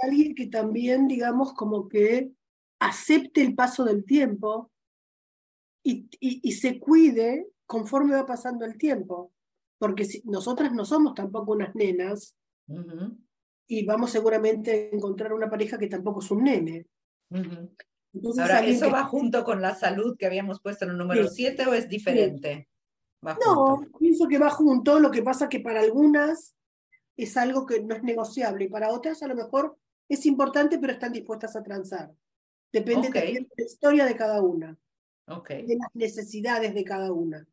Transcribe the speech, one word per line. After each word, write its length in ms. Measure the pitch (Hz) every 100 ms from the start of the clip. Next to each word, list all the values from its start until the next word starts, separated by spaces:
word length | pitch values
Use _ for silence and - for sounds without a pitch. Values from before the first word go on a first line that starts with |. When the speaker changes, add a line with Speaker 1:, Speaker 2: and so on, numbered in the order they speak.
Speaker 1:
alguien 320 | 262 285 302
que 120 | - 220
también, 640 | 220 220 226 240 262 269
digamos, 440 | 247 240 247 269
como 340 | - 214 208 185
que 420 | 208 208 240 269 - _ _ _ -
acepte 640 | - - - 311 - -
el 120 | 262
paso 300 | 208 247 254
del 200 | 240 208
tiempo 680 | 196 294 254 202 214 226 - _ _ _ _ _ _ _ _ _ _ _
y, 260 | 285 226 - -
y, 200 | 262 247 -
y 40 |
se 260 | 196 254 254
cuide 680 | - 320 320 226 226 277 403 _ -
conforme 480 | 226 208 269 285
va 120 | 269 269
pasando 380 | 240 247 240
el 140 | 226 220
tiempo. 540 | 302 240 185 180 180 _ _ _ _ -
Porque 260 | 208 196
si, 180 | 202 -
nosotras 480 | 226 196 208 254 294
no 120 | 240
somos 300 | 196 311 302
tampoco 380 | - 202 220 208
unas 220 | 208 190
nenas 600 | 220 202 180 185 208 - _ _ _ -
Speaker 2:
Ujú. 500 | 160 170 165 202 - _ _ _ _ -
Speaker 1:
y 180 | 220
vamos 260 | 196 214 240
seguramente 800 | 226 220 220 220 214 220 214 208
a 20 | 208
encontrar 360 | 202 196 220
una 180 | 220 214
pareja 280 | 214 208 233
que 100 | 202
tampoco 320 | 180 196 196
es 100 | -
un 140 | 208
nene. 420 | 262 220 160 165 170 _ _ _ -
Speaker 2:
Ujú. 440 | 180 175 175 175 _ - _ _
Speaker 1:
Entonces, 280 | 190 233 247
Speaker 2:
Ahora, 160 | 180 233
Speaker 1:
alguien 180 | 233 247
Speaker 2:
¿eso 100 | 294
Speaker 1:
que 60 |
Speaker 2:
va 120 | 262
junto 380 | - 262 233 240
con 160 | 226 196
la 140 | 185
salud 420 | 185 185 196 233 240
que 100 | 190
habíamos 340 | 185 196 190
puesto 220 | 202 202
en 80 | 180
el 60 | 180
número 280 | 180 196 185
Speaker 1:
Sí. 60 |
Speaker 2:
siete 320 | - 254 269 262
o 80 |
es 80 | 240
Speaker 1:
Sí. 60 | 233
Speaker 2:
diferente? 800 | 208 - 247 196 143 151 147 - _ _ _ _ _ 330
Va 100 | 440
Speaker 1:
No, 320 | 466 311 269 277
Speaker 2:
junto. 200 | 294 -
Speaker 1:
pienso 300 | 330 320 320
que 100 | 277
va 120 | 294
junto, 500 | 294 302 247 285 302
lo 100 | 285
que 120 | 233
pasa 260 | 226 262 285
que 120 | 240
para 200 | 226 220
algunas 760 | 220 247 302 294 294 320 - _ _ _ _ _ _ -
es 180 | - 254
algo 280 | 247 262 262
que 160 | 226
no 120 | 214
es 80 | 220
negociable 600 | 240 226 220 269 226 196
y 40 | 196
para 220 | 208 214
otras 320 | 240 311 320
a 40 | 277
lo 80 |
mejor 440 | 240 226 269 311 - _ _ -
es 160 | 285 302
importante, 520 | 269 269 285 294 311
pero 140 | 262
están 180 | 247 247
dispuestas 440 | 240 - 214 220 220
a 60 |
transar. 480 | 202 196 190 185 151 _ _ _ _ _ _
Depende 360 | 220 220 240 254
Speaker 2:
Ok. 60 |
Speaker 1:
también 300 | 220 175 247
de 60 | - -
la 80 |
historia 400 | 233 - 285 294 262
de 100 | 240
cada 260 | 220 208
una. 340 | 185 165 160 160 _ _ _ _ -
Speaker 2:
Ok. 200 | 175 -
Speaker 1:
de 280 | 139 240 240
las 100 | 240
necesidades 800 | 233 220 220 208 214 226 226 220
de 100 | 202
cada 280 | 190 190 190
una. 340 | 170 170 156 -